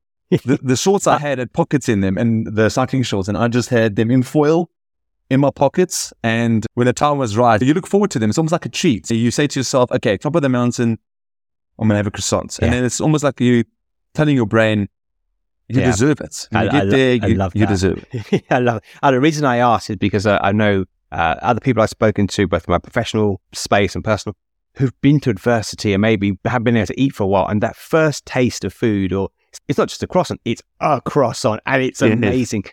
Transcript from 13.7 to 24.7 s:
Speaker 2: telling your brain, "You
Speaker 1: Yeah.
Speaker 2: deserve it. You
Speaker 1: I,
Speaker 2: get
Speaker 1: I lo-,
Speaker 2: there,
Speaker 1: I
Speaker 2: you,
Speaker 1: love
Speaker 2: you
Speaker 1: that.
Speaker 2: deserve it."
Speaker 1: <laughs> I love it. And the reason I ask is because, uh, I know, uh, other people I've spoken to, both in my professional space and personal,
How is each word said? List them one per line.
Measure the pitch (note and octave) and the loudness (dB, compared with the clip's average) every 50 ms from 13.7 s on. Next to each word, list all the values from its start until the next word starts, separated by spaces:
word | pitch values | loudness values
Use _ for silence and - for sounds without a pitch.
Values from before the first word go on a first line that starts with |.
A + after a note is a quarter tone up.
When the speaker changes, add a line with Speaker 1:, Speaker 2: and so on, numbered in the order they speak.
| _ _ _ _ _ _ _ _ - | _ _ _ _ _ _ _ _ -2
Speaker 2:
telling | - D#3 D3+ C#3+ | -2 0 2 2
your | C3 A2+ | 2 0
brain, | F#2+ A2+ A2+ A2 A2 G#2+ G#2 G2+ - _ _ _ _ _ _ _ _ _ _ _ _ _ _ _ - | 2 2 2 2 2 2 0 -2 -4 _ _ _ _ _ _ _ _ _ _ _ _ _ _ _ -4
"You | A2 C3 | -2 0
Speaker 1:
Yeah. | G2 B2+ | 2 2
Speaker 2:
deserve | A2 G2 B2 D3+ C#3+ - | 2 2 2 0 0 -2
it. | - - - - - - | -4 -14 -14 -14 -14 -4
You | G#2+ F#2 | -2 0
Speaker 1:
I, | F#2+ | 0
Speaker 2:
get | G2 - | 2 2
Speaker 1:
I | D3 - | 0 2
lo-, | G2 | 2
Speaker 2:
there, | A#2+ C3+ C3 B2+ B2 A#2+ | 2 2 4 2 2 0
Speaker 1:
I | G#2 G2+ | 2 0
Speaker 2:
you, | - | 0
Speaker 1:
love | F#2 G2 F#2 - | 0 0 -2 0
Speaker 2:
you | G#2 | 0
Speaker 1:
that. | A2 G2+ | 0 2
Speaker 2:
deserve | G#2 F#2 F#2+ F#2 - - - _ | 2 0 0 0 -2 -2 -8 _
it." | - A#2+ G#2 - - - - - | -12 -12 -6 -2 -2 -2 -2 0
Speaker 1:
<laughs> | |
I | D#3 B2+ | -2 0
love | B2 A#2+ A#2 G#2+ | 0 0 -2 -2
it. | - - - - - | -6 -12 -16 -2 0
And | C#3+ C3 | 2 2
the | B2 | 4
reason | C3+ D#3+ D3+ D3+ D3 | 2 2 2 2 0
I | C3 A#2+ A#2+ | 0 2 2
ask | B2 B2 A2 G2+ - - | 2 2 2 0 -2 -6
is | A2 F#2 | -6 -2
because, | - G2+ - G#2 F#2 | -2 0 0 0 2
uh, | A2 G2+ - | 2 2 2
I | - G2 | 2 2
know, | G2+ G#2+ G#2+ G#2 G2+ F#2+ F#2 - _ _ _ _ | 2 2 2 2 2 0 -2 -6 _ _ _ _
uh, | - - E2+ D#2+ - - | -6 -2 -2 -2 -2 -2
other | - A2+ A#2+ G#2+ | 0 -2 -2 0
people | - C#3 A#2+ G#2+ | 0 -2 2 2
I've | A2 - | 0 0
spoken | - - A2+ A2 G2+ - G2+ F#2 | 0 0 0 0 2 2 -2 -2
to, | - - G2+ F2 | 0 0 0 0
both | - A#2+ - - | 0 -2 -2 0
in | |
my | F2 E2+ | -2 -2
professional | - - - B2 A2 - - A2 G#2+ G#2 F#2+ - _ _ - | -2 -4 -6 -4 -4 -2 -2 -2 0 0 -2 -4 _ _ -14
space | - - - - G2+ G2+ F#2 - | -12 -4 0 0 2 0 0 -2
and | F#2+ D2+ | -6 -4
personal, | A2 G#2+ G#2 - G#2+ G2+ _ _ _ _ _ _ _ | -4 -4 -4 -4 -10 -14 _ _ _ _ _ _ _